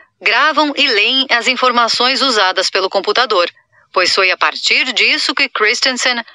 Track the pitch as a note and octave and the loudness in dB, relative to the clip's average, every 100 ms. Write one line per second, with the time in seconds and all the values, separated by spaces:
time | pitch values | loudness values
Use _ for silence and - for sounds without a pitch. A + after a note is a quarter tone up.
0 | _ _ G#3 A3+ D4+ C#4+ D4+ C4 C#4 G#3 | _ _ -2 0 2 2 0 0 0 0
1 | G#3+ C4 C4 A#3+ A#3 B3+ B3+ A#3+ A3+ - | 0 0 0 0 0 0 0 2 2 2
2 | B3 C4 C4+ A3 F#3 F#3 F3+ G3 F#3 G3+ | 0 0 0 0 0 0 -2 -2 -2 -2
3 | F#3+ G#3 B3 G3+ E3+ - _ _ _ F#3+ | 0 0 0 0 0 -4 _ _ _ -2
4 | F3+ - F#3 F3 D#3 - - B3 C4 A3+ | 0 2 2 2 0 0 -2 0 0 0
5 | A#3+ D4 - C#4+ C4+ - G#3+ A#3+ C4+ B3 | 0 0 -2 -2 -4 0 0 0 -2 -2
6 | C4 A#3+ - | -2 -4 -8